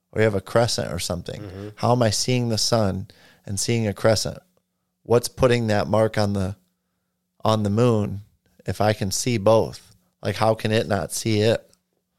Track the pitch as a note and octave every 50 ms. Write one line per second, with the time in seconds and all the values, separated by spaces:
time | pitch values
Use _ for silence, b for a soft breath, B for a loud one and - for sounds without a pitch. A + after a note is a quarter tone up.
0 | _ _ - - G#2+ A2 G2+ G2 - - - A#2 A#2+ A#2 - - E2 G#1+ - F2
1 | - - F2+ F2 - - - - G2+ G2 F#2 F#2+ G2+ G#2+ G#2+ - - A2+ A#2+ B2
2 | A#2+ A2 G2+ - - - B2+ B2 B2 A#2 A2+ G#2+ - - - A2+ G#2+ G2 F#2 F#2+
3 | G#2 - b b b b b b b - G2+ F#2+ - - A#2+ A#2 A2+ G#2+ F#2+ -
4 | - A2+ A2 G2+ - - - - _ _ _ _ _ _ _ _ _ _ _ _
5 | _ - A2 A#2+ - - - - C3+ B2+ A#2+ A#2+ A#2 A2 G#2+ G#2 F#2 - G2+ G#2+
6 | A2 A2 - - G#2+ G2+ G2+ G2+ F#2+ F#2 G#2 _ _ _ _ _ _ _ _ _
7 | _ _ _ _ _ _ _ _ _ A2 A2 A2 G#2 G2+ G2+ A2 B2 B2 A#2 G#2+
8 | G2+ - G2+ G2+ G#2 _ _ _ _ _ _ _ _ - - - G2+ G#2+ G#2+ -
9 | A2 F#2+ F2+ - - C3 B2 A2+ F#2+ G#2+ A2+ A2+ F#2+ C2 B1 - - _ _ _
10 | _ _ _ _ - G#2 G2+ - G#2+ A2 A2 A2 - A2 A2 A2+ A2 D2 G#2 G2
11 | D#2 C#2 - - - A#2 A2 G#2 G#2 A#2 A2 - - _ _ _ _ _ _ _
12 | _ _ _